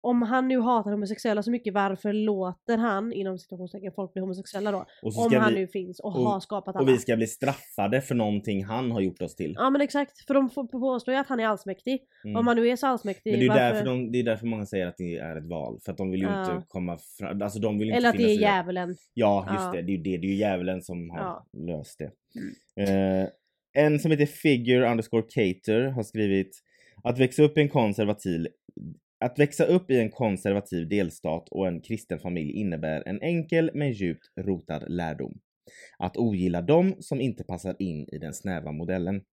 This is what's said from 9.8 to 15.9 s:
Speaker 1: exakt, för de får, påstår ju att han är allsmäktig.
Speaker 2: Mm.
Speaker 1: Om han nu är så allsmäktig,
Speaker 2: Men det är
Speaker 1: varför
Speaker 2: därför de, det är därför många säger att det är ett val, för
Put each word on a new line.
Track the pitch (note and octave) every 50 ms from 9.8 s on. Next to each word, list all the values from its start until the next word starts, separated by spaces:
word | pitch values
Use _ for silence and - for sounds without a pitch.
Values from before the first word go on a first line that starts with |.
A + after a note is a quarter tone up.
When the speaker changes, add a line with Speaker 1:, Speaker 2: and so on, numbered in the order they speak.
Speaker 1:
exakt, | C#4+ C#4+ - C#4+ C#4+ C#4 _ - -
för | - C#4
de | C#4 C4+ B3
får, | - - C4+
påstår | A3+ - C4 A#3 C4+ B3+ A#3+ - - B3+
ju | C4+
att | C#4 -
han | C4+ A#3+
är | A3
allsmäktig. | A3 G#3+ F#3+ - F#3+ F#3+ - _ - C4 B3+ _ _ _ _ _
Speaker 2:
Mm. | - G#3
Speaker 1:
Om | A3 A#3
han | A#3+ A#3+
nu | A#3 A#3 A#3
är | B3
så | B3 -
allsmäktig, | C4+ B3+ A3+ - G#3 F#3 - _ A3
Speaker 2:
Men | A3 A#3+
det | B2+
är | B2+
Speaker 1:
varför | A2 C3 B2
Speaker 2:
därför | A#2+ A2+ G#2+ -
de, | C3 B2+ B2+ B2 A2 A#2
det | B2
är | B2
därför | A#2 A2 G#2+ A2
många | A#2 A2+ A2 G#2
säger | G2+ - G2 F#2
att | F2 F2 _
det | F2+ F2 E2+
är | - - E2 E2
ett | D#2+ D#2
val, | E2 F2 D#2+ C#2+ B1 A1+ G#1+ -
för | -